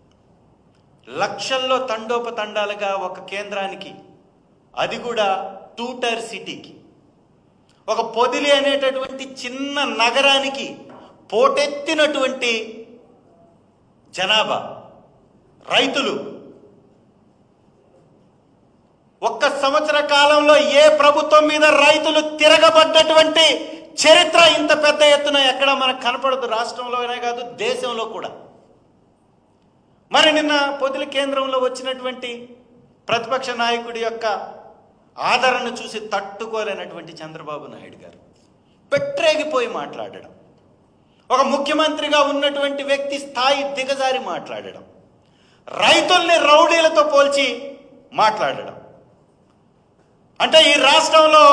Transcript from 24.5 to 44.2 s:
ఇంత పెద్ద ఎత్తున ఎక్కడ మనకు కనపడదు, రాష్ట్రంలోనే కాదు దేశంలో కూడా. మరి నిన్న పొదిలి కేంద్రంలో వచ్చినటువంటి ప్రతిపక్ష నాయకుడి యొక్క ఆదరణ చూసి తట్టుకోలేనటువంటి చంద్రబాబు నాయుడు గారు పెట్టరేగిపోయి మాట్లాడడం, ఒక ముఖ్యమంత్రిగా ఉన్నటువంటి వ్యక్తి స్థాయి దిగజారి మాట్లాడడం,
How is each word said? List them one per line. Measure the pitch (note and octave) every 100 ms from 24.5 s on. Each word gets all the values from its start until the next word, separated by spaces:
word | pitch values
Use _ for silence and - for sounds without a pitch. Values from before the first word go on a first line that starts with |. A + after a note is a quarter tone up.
| D#4
ఇంత | D4+ D4+
పెద్ద | D4+ D4+
ఎత్తున | D4 C#4+ D4 C#4+
ఎక్కడ | C4 C4 C#4
మనకు | C4+ C4 B3+
కనపడదు, | A#3 B3+ C4+ B3+ A#3
రాష్ట్రంలోనే | A3 A#3 B3+ A#3+ A#3+ A#3+ B3
కాదు | A#3+ A#3+ B3
దేశంలో | D#3+ A3+ B3 B3+ A3+
కూడా. | A3 F#3 - - - - _ _ _ _ _ _ _ _ _ _ _ _ _ _ _
మరి | B3+ D#4
నిన్న | D4+ D4+ D4 C#4 C#4
పొదిలి | C4 C#4+ D4
కేంద్రంలో | C4+ C#4 C4+ C4+ C4
వచ్చినటువంటి | B3+ C4 C4 B3+ B3+ B3 B3 A#3 A#3+ - _ _ _ _ -
ప్రతిపక్ష | A#3 A#3 C4 B3
నాయకుడి | A#3 A#3 A#3 A#3 A3+
యొక్క | A3+ A3+ A3 F#3+ - - - - _ _ _ -
ఆదరణ | D#3+ A#3 B3+ B3 A#3+
చూసి | A3+ A3 A3
తట్టుకోలేనటువంటి | G#3+ G3+ G3 - A3+ A3 G#3 F3+ F3+ E3 E3
చంద్రబాబు | D#3+ D#3 D#3+ D3+ D3 C3+
నాయుడు | G#2 F#2 -
గారు | F2 - _ _ _ _ _ _ -
పెట్టరేగిపోయి | C#5 C#5+ - D#4+ D#4 D4+ C4 A3+
మాట్లాడడం, | E3+ C#3+ - G2+ F#2 - - _ _ _ _ _ _ _ _ -
ఒక | B3+
ముఖ్యమంత్రిగా | B3 C#4 D4 D#4 D#4 D4+ D4 D4
ఉన్నటువంటి | C#4 C#4 C#4+ C#4+ C#4 C#4
వ్యక్తి | C4+ C#4 C#4+ C#4
స్థాయి | - A#3+ C4 C#4+
దిగజారి | C#4 B3+ C4 C4+ C4
మాట్లాడడం, | C4